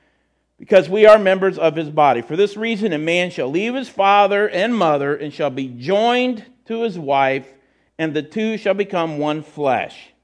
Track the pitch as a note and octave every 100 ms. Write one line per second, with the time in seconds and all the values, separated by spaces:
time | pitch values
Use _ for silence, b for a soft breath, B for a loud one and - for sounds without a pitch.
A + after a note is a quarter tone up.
0 | _ _ _ _ _ _ - G3 D#3 G3+
1 | G#3+ G#3+ F#3+ F#3+ F#3+ D#3 E3 D#3 D3+ D3+
2 | D3 A#2+ A#2 D#3+ G3+ G#3 A3+ G#3+ G#3+ D3+
3 | D#3+ F3 F3+ E3 C3 E3 A3 C4 B3+ -
4 | G3 G3+ G3+ G3+ G#3 F3+ A3 A#3 E3 D3
5 | C#3 D3 D3 D3 D3 C3 C3+ A#2+ B2+ G3+
6 | A#3 B3 B3+ A3 - _ - A3+ A#3 F3
7 | C#3 C#3 C3+ C3+ - _ _ _ _ -
8 | D#3+ C#3+ - A3 A3 A3 G#3+ G3 G3 F#3+
9 | E3 D3+ D3 D#3 D3+ - C#3+ A#2 - -
10 | - _